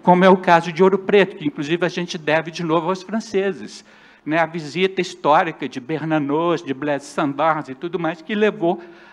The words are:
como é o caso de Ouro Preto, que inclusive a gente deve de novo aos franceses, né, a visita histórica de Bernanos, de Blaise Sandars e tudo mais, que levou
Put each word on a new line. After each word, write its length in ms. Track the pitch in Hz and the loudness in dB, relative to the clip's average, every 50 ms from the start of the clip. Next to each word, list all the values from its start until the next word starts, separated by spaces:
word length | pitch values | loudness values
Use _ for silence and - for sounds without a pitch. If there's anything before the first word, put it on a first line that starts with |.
como 200 | - 180 180 180 | 2 4 6 6
é 60 | 190 190 | 6 6
o 80 | 190 | 6
caso 340 | 190 185 180 170 165 156 175 | 6 6 4 4 4 4 0
de 120 | 160 151 | 2 2
Ouro 160 | 190 190 190 190 | 4 4 4 2
Preto, 380 | - - 202 202 185 190 - | 0 2 4 4 4 2 -2
que 100 | - - | -6 -6
inclusive 400 | 147 - 160 143 143 170 165 180 | -6 -6 -6 -4 -4 -2 -2 -2
a 20 | 165 | -2
gente 300 | - 180 175 175 - 175 | -4 -6 -6 -8 -8 -6
deve 320 | 151 151 151 160 151 170 | -2 0 0 0 -2 -4
de 120 | 160 175 | -8 -6
novo 280 | 175 160 160 170 156 175 | -2 0 0 0 0 -2
aos 120 | 190 185 | -4 -6
franceses, 800 | - - 202 226 214 - 196 190 196 196 180 101 104 110 - - - _ - - - - _ _ | -6 -6 -6 -6 -6 -4 -4 -2 -2 -2 -4 -6 -10 -16 -16 -20 -20 _ -20 -20 -20 -20 _ _
né, 160 | _ 143 156 170 | _ -2 0 0
a 60 | 160 | 0
visita 560 | 160 160 175 151 143 135 180 190 190 190 185 | 0 -4 -8 -10 -6 -2 0 0 0 0 -2
histórica 680 | 175 - - - - 147 151 170 190 165 156 - 156 | -4 -4 -6 -2 2 4 4 4 4 0 -4 -6 -8
de 140 | 123 - 135 | -8 -8 -10
Bernanos, 840 | 123 - 160 143 156 160 156 156 143 139 143 160 170 175 165 151 | -8 -6 -6 -6 -2 -2 -2 -2 0 0 -2 0 0 0 -2 -2
de 120 | - 135 131 | -4 -6 -8
Blaise 320 | 131 151 147 143 135 139 | -6 -4 -4 -4 -4 -6
Sandars 640 | - - 196 160 139 135 139 156 165 151 151 139 131 | -6 -4 -4 -2 -2 -2 0 0 0 0 -2 -4 -10
e 40 | 131 | -12
tudo 240 | - 175 175 165 180 | -12 -8 -8 -6 -4
mais, 220 | 165 160 175 165 | -4 -4 -6 -6
que 140 | - - 220 | -8 -6 -2
levou 480 | 208 214 208 - - 165 170 190 - - - - - - - | 0 0 0 0 0 0 -2 -2 -2 -8 -16 -20 -20 -20 -20